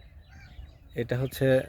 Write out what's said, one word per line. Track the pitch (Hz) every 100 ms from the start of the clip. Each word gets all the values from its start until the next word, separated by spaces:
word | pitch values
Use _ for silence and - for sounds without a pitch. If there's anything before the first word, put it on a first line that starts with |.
| - - - - - - - - -
এটা | 120 117 123
হচ্ছে | 131 - 131 131